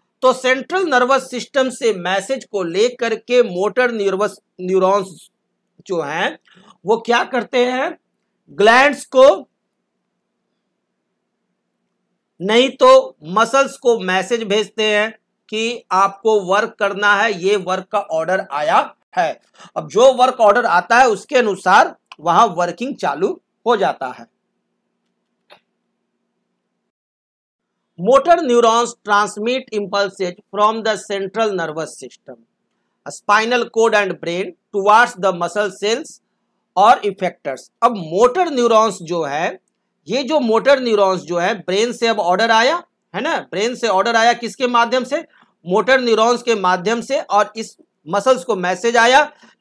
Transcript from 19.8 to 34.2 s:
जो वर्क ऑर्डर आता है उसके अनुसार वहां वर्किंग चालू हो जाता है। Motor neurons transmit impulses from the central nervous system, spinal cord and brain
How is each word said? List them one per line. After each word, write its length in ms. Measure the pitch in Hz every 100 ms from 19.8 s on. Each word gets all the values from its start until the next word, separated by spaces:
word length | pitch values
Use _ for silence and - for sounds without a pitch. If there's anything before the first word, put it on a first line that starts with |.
| 156
जो 220 | 180 262
वर्क 260 | 247 254 254
ऑर्डर 240 | 208 202 220
आता 320 | 175 175 233
है 80 | 262
उसके 280 | 190 - 277
अनुसार 580 | 220 180 185 214 339 - _ -
वहां 280 | 151 175 233
वर्किंग 440 | 170 175 170 254 -
चालू 420 | 165 143 208 359 _ _ 226
हो 100 | 226
जाता 300 | 170 - 127
है। 220 | 123 117 _ _ _ _ _ _ _ _ _ _ _ _ - _ _ _ _ _ _ _ _ _ _ _ _ _ _ _ _ _ _ _ _ _ _ _ -
Motor 360 | 185 262 339 339
neurons 560 | 311 240 233 226 233 - 202
transmit 600 | 202 202 208 220 262 254
impulses 640 | 208 196 202 196 190 180 175 _
from 280 | 196 208 226
the 120 | 220 202
central 540 | - 196 190 220 220
nervous 380 | 185 160 156 147 -
system, 420 | 127 - - 120 117 _ _ _ _ _ -
spinal 600 | - - 208 226 247 233
cord 240 | 226 226
and 220 | 208 202
brain 300 | 165